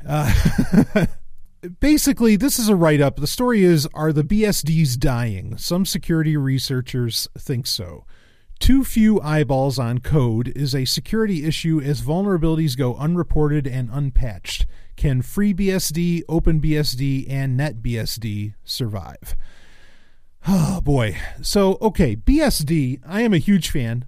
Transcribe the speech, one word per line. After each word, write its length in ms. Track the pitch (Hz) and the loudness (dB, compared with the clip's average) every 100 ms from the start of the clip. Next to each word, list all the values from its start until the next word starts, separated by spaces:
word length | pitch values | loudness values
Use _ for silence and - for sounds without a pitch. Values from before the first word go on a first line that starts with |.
| - | -6
Uh, 1000 | 151 135 - - - - 180 - 208 165 | -4 2 4 4 2 4 4 4 2 0
<laughs> 0 | - - - - - 180 180 | -2 -10 -12 -14 -16 -18 -2
basically, 560 | 285 302 285 - 233 208 | 2 4 2 2 4 4
this 220 | 269 - | 2 0
is 100 | 214 | 2
a 60 | |
write-up. 420 | 190 165 147 139 - | 4 4 4 2 0
The 100 | 143 | -6
story 360 | - 247 226 | -2 0 4
is, 240 | 180 165 151 | 4 4 0
"Are 180 | 156 156 | -2 0
the 120 | 151 | 0
B 200 | 147 208 | 0 2
S 180 | 208 - | 2 0
Ds 340 | 147 160 147 123 | 0 0 0 2
dying? 600 | 135 117 120 95 - - | 0 0 -2 -4 -8 -8
Some 280 | - 175 | -4 -2
security 520 | 190 160 - 160 156 151 | -2 -4 -2 0 2 0
researchers 920 | 135 131 - 127 127 127 120 - - - | 0 -2 -2 -4 -4 -4 -4 -4 -8 -12
think 300 | - 120 - | -6 -6 -4
so. 360 | - 87 80 - - _ _ - - | -8 -8 -16 -20 -20 _ _ -20 2
Too 240 | - 269 | 6 6
few 380 | 254 233 220 202 | 4 2 4 4
eyeballs 580 | 147 156 135 131 139 123 | 2 0 2 2 0 -2
on 200 | 117 123 | -2 -2
code 540 | - 156 123 113 123 - | 0 2 2 0 -2 -4
is 180 | 139 | -4
a 100 | 135 | -2
security 600 | 131 - - 220 220 170 | -2 -4 -2 0 0 0
issue 360 | 156 - 165 160 | -2 -2 0 0
as 220 | 135 131 | 0 -2
vulnerabilities 720 | 117 175 202 180 165 160 160 127 | -2 -2 0 0 2 2 0 0
go 200 | 127 117 | -4 -2
unreported 720 | 151 175 - 151 151 151 135 | -2 -2 0 2 2 0 -2
and 200 | 127 120 | -6 -6
unpatched. 760 | 135 143 - 117 98 - - - - - - | -4 0 2 2 -4 -10 -2 -2 -2 -14 -2
Can 260 | 151 127 | 0 0
FreeBSD, 1040 | 123 - 208 180 196 185 - 151 175 170 | -2 0 0 2 0 0 -2 -2 0 -2
OpenBSD, 1080 | - 165 160 156 156 151 147 127 139 135 - | -2 0 2 2 2 0 0 -2 -2 -2 -4
and 280 | 135 135 127 | -4 -2 -2
NetBSD 960 | 151 107 123 117 107 - 110 104 104 - | -2 -4 -6 -4 -6 -6 -6 -6 -8 -10
survive?" 720 | - - 117 101 - - - - - - - - - - - - - - 151 | -12 -6 -6 -6 -12 -16 -4 -4 -4 -10 -20 -20 -20 -20 -20 -20 -20 -8 0
Oh, 340 | 190 147 180 | 2 2 0
boy. 360 | 135 139 107 - - - | 0 2 0 -4 -10 -8
So, 360 | - 202 190 190 | 0 2 2 2
okay, 320 | 214 - 151 | 0 2 0
B 260 | 110 - 285 | 2 4 4
S 200 | 285 - | 4 0
D, 400 | 143 165 127 131 | 0 0 0 -4
I 180 | - 196 | -6 -2
am 120 | 233 | 2
a 40 | 180 | 2
huge 320 | - 196 - | 4 2 2
fan. 360 | - 113 117 | -2 -2 -6